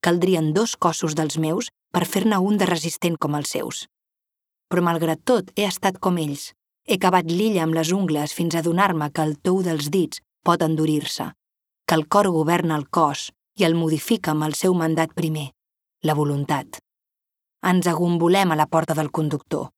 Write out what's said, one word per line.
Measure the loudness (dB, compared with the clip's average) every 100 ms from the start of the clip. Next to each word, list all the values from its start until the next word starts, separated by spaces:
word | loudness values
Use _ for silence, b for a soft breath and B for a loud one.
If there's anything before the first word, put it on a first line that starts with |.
| 0
Caldrien | 2 2 2 0
dos | 0 -2 0
cossos | -2 0 -4 -2
dels | -2 -2
meus | -2 -4 -6 _ _
per | -4 -2
fer-ne | 0 2 2
un | 2 2
de | 0
resistent | 0 -4 -4 -4 -2
com | -4
els | -4 -4 -6
seus. | -8 -10 -16 _ _ _ _ _ _ _ _
Però | 0 2
malgrat | 0 -2 -2 0
tot | 0 0 -4
he | -4
estat | 0 -2 0
com | -2 -2
ells. | -4 -8 -12 _ _ _ -4
He | 0
cavat | 4 2 2
l'illa | 0 0 0 0
amb |
les | 0 0
ungles | 0 0 -2 -4 -4
fins | -2
a | 0
adonar-me | 0 2 2 0 -2
que | -2 -2
el | -2
tou | 0 0 0
dels | -2 -2
dits | 0 -2 -4 _ _ 0
pot | 2
endurir-se, | 2 2 2 0 -2 -8 -10 -12 _ _ _ _ 0
que | 0
el | 2
cor | 2 4
governa | 2 2 2 0 -2
el | -2
cos | 2 2 0 -10 _ _ 0
i | 2
el |
modifica | 2 2 -2 0 -2 0 -2
amb | -2
el |
seu | 0 0 2
mandat | 0 0 -2 -2
primer, | -4 -4 -8 _ _ _ _ _ -2
la |
voluntat. | 0 0 0 0 -2 -4 -16 _ _ _ _ _ _ _ _ 0
Ens | 2 2
agombolem | 2 2 2 4 4 4
a | 2
la | 2
porta | 2 0
del | -2 -2
conductor. | -2 -2 -4 -4 -6 -6